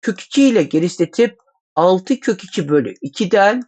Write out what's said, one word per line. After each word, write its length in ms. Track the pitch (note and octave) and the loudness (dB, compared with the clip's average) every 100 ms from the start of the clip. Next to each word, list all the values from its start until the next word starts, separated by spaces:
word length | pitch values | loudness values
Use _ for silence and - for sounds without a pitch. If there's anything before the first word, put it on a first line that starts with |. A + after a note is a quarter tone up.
Kök 200 | - G3 | -6 -8
iki 220 | - - | -6 2
ile 200 | C#4 A3+ | 2 4
genişletip 760 | D3 D#3 F3 - E3+ - A#3 - _ _ _ | 0 0 -2 -2 -6 0 -2 -2 _ _ _
altı 460 | - E3+ F#3 F#3 B3+ | 0 2 2 0 -4
kök 240 | - F#3+ | -2 -6
iki 240 | F#3 - D3 | -6 -8 -2
bölü 260 | D3 A2+ - | -2 -2 -8
ikiden 640 | - - G3 G#3 G3 B3 | -14 -6 0 2 2 0